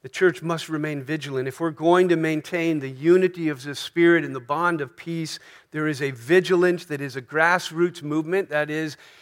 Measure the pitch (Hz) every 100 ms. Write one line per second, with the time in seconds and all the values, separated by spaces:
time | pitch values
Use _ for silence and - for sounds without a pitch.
0 | 131 - 185 - 160 165 - 156 151 147
1 | 131 156 143 135 131 - 165 151 160 175
2 | 185 165 160 156 151 175 165 156 135 131
3 | 156 185 185 175 156 143 139 139 - 170
4 | 170 170 143 135 120 151 175 165 135 -
5 | - 165 160 - - - _ 151 151 139
6 | 143 127 117 180 180 180 180 175 - 143
7 | 139 131 117 151 165 180 - 156 175 170
8 | 143 151 156 185 180 151 151 156 156 143
9 | - -